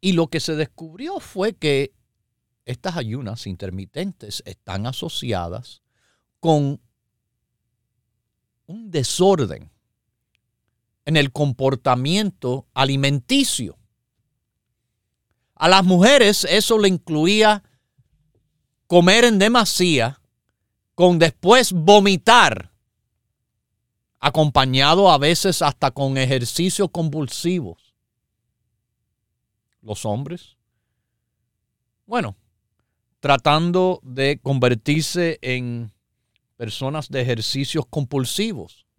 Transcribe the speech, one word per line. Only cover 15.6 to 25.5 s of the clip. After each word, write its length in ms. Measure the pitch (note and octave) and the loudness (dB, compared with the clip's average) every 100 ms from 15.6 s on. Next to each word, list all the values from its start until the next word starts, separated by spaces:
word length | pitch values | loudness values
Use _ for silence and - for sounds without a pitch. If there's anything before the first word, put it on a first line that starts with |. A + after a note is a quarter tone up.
| E3 | 4
las 160 | F#3+ F3+ | 4 6
mujeres 600 | F3+ G3+ C#4+ G#3+ G#3 - | 6 6 8 6 2 0
eso 300 | F#3 G#3+ A3 | 0 2 2
le 80 | G3+ | 2
incluía 760 | F#3 - D3+ D#3+ G#3+ G#3+ G#3 _ _ _ _ _ _ _ _ _ _ _ _ _ | 0 -4 -2 0 4 2 2 _ _ _ _ _ _ _ _ _ _ _ _ _
comer 380 | F3 F3 G#3+ A#3+ | 4 6 4 4
en 120 | G#3+ | 4
demasía, 840 | G3+ A#3+ G#3 - F3+ D3 A#2 C#3 _ _ _ _ _ _ _ - | 2 2 0 0 0 0 -2 -6 _ _ _ _ _ _ _ 2
con 240 | F3+ F3 | 2 4
después 520 | D#3+ - F3 A#3+ B3 | 2 2 4 4 4
vomitar, 1000 | F#3 D#3 G#3 G3+ F#3+ - A#3+ F3+ - - _ _ _ _ _ _ _ _ _ _ _ _ _ _ _ | -2 6 6 6 0 4 6 6 0 -12 _ _ _ _ _ _ _ _ _ _ _ _ _ _ _
acompañado 920 | C#3 D#3 D3+ C#3 C3 C3 C#3 E3+ G3 | -4 0 0 2 2 2 4 4 6
a 60 | D3+ | 4
veces 440 | D3 E3 G3 | 4 0 0